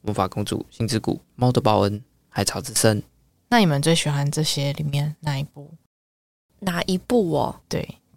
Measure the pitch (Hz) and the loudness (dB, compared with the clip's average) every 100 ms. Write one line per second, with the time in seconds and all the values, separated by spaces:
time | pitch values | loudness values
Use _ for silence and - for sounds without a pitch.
0 | - 101 92 - 104 - - - 110 110 | -4 -2 -2 -2 -4 -6 -8 -6 -2 -2
1 | - - _ - 123 127 - 104 101 104 | -2 -6 _ 0 2 4 4 4 2 -2
2 | - _ _ - 98 95 - 110 113 104 | -12 _ _ -4 -2 -4 -6 2 2 2
3 | - _ _ _ _ 233 185 143 151 165 | -4 _ _ _ _ 4 4 4 2 2
4 | 151 143 143 147 156 - 139 143 151 143 | 2 0 -2 -2 -2 -2 -4 -2 -2 -2
5 | 147 151 151 135 143 - 143 165 _ _ | -2 -4 -6 -4 -6 -12 -20 -20 _ _
6 | _ _ _ _ _ _ 190 170 170 185 | _ _ _ _ _ _ -6 -4 -2 -4
7 | - 247 180 147 117 - _ - - - | 2 0 2 0 -2 -6 _ -6 -6 -12
8 | _ | _